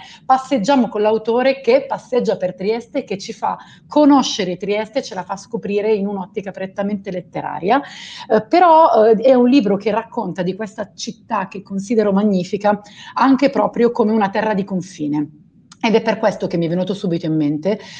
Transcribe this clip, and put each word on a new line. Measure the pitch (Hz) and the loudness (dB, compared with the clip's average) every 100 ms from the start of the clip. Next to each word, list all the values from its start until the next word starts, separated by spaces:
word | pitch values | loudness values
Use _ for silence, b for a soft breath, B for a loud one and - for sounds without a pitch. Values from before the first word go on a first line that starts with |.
| B B - | B B 0
passeggiamo | 262 - 277 196 277 214 | 0 2 -2 2 2 2
con | 214 | 0
l'autore | 214 220 220 233 262 269 | 0 0 0 0 2 0
che | - 262 277 | 2 2 2
passeggia | 208 - 247 196 190 | -8 -4 -2 0 -2
per | 185 180 | -4 -4
Trieste | 196 233 240 285 | -4 -4 -4 -8
e | |
che | - 196 | -6 -8
ci | - | -10
fa | 214 208 180 B B - | -8 -6 -6 B B -4
conoscere | - 269 285 - - 185 180 | 2 6 4 2 -4 -4 -6
Trieste, | 196 208 214 269 | -4 -4 -2 -6
ce | 262 196 | -6 -10
la | |
fa | 180 196 | -10 -10
scoprire | - 214 196 202 208 | -10 -10 -4 -2 0
in | 214 196 | 0 -2
un'ottica | 202 180 - 196 | -6 -8 -10 -10
prettamente | 185 190 190 202 208 202 | -10 -10 -6 -4 -4 -6
letteraria. | 180 180 156 143 147 170 226 - B B B B | -10 -8 -10 -8 -6 0 0 -2 B B B B
Eh, | 214 | 0
però, | 214 330 359 320 320 240 214 | 2 4 6 6 6 6 4
eh, | 220 | 4
è | 254 | 4
un | 254 247 | 4 6
libro | 285 202 196 | 4 2 0
che | 220 | -2
racconta | 208 214 - 190 160 | -4 -4 -8 -6 -4
di | 180 190 | -4 -4
questa | 220 - 202 | -8 -10 -12
città | - - - - 214 190 | -12 -14 -14 -8 -6 -6
che | 202 | -10
considero | 196 196 196 226 208 | -10 -8 -2 0 2
magnifica | 196 214 190 175 202 208 202 - B B - | 2 2 0 -2 -2 0 0 -4 B B 0
anche | 254 262 277 | 2 4 2
proprio | 214 208 - 233 | 2 -2 2 0
come | 233 208 | 2 2
una | 220 196 | 2 0
terra | 214 214 | 0 -2
di | 202 | -2
confine. | 196 185 147 - 151 147 147 - _ _ _ - 233 | -2 -4 -6 -8 -6 -4 -6 -10 _ _ _ -6 0
Ed | 214 | 2
è | |
per | - 202 | 2 0
questo | 214 190 180 | 0 -2 -4
che | 175 | -2
mi | 165 | -2
è | |
venuto | 180 185 | -2 -4
subito | 196 190 165 160 | -4 -4 -4 -2
in | 156 | 0
mente | 147 151 175 208 B B | 0 -2 -2 -4 B B